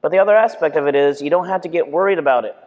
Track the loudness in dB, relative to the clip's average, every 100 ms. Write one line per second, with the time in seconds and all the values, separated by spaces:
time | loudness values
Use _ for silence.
0 | 0 2 4 4 2 0 -2 0 0 2
1 | 2 0 -2 -2 -2 -6 -4 -4 -2 -2
2 | 0 0 0 0 -2 -12